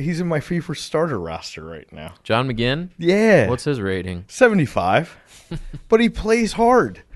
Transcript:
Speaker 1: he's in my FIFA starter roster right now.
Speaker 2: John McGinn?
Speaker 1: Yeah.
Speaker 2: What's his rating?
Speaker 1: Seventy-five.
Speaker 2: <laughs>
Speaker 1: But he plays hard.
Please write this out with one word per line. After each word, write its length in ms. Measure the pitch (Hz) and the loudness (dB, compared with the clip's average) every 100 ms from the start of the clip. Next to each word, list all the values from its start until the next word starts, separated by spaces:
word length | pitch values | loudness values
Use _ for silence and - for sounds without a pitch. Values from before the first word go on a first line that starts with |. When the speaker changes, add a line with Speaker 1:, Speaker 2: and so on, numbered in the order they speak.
Speaker 1:
he's 180 | 143 165 | -2 -2
in 80 | 175 | -2
my 140 | 156 | -2
FIFA 340 | 117 175 - 151 | -2 -4 -4 -10
starter 420 | - 151 165 120 | -4 -2 -2 -2
roster 420 | 82 80 - - 80 | -6 -8 -10 -14 -14
right 260 | 80 - | -14 -16
now. 220 | 78 78 - | -14 -14 -16
Speaker 2:
John 240 | - 110 131 | -2 0 0
McGinn? 380 | 113 120 143 180 - | -2 -2 -2 -6 -4
Speaker 1:
Yeah. 500 | 165 196 226 190 101 | 0 4 4 4 2
Speaker 2:
What's 140 | 123 | 0
his 140 | - 135 | -2 -2
rating? 460 | 98 95 90 90 98 | -2 -2 -4 -8 -10
Speaker 1:
Seventy-five. 920 | - 247 202 135 - 87 107 165 - _ - - | 2 4 4 2 0 2 2 0 -12 _ -20 -12
Speaker 2:
<laughs> 80 | 165 - - - | -12 -10 -14 0
Speaker 1:
But 100 | 226 | 4
he 80 | 233 | 4
plays 460 | 233 208 226 220 | 0 0 2 2
hard. 480 | - 233 247 135 90 - | 2 4 4 2 -4 -14